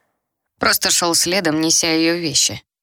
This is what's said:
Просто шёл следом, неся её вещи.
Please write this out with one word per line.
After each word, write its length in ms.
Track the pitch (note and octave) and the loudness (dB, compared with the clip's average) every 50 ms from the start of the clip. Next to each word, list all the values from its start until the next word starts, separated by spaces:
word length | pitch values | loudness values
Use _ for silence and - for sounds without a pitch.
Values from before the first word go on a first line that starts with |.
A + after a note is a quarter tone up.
| _ _ _ _ _ _ _ _ _ _ _ - | _ _ _ _ _ _ _ _ _ _ _ -4
Просто 320 | - A3 G3 - - F#3 | -2 0 0 0 0 0
шёл 240 | - - F3 E3+ E3 | 0 0 0 0 0
следом, 460 | - - F3 F3+ G3+ F3+ D#3+ D3+ D#3+ | 0 0 0 0 0 0 0 0 0
неся 320 | D#3+ E3 D#3+ - F3 E3 D#3+ | 0 0 0 0 0 0 2
её 240 | D#3+ E3 E3 E3+ | 2 2 0 0
вещи. 440 | F3 E3+ D3 - - - - G#2+ - - _ _ _ | -2 -2 -2 -2 0 0 -2 -4 -8 -16 _ _ _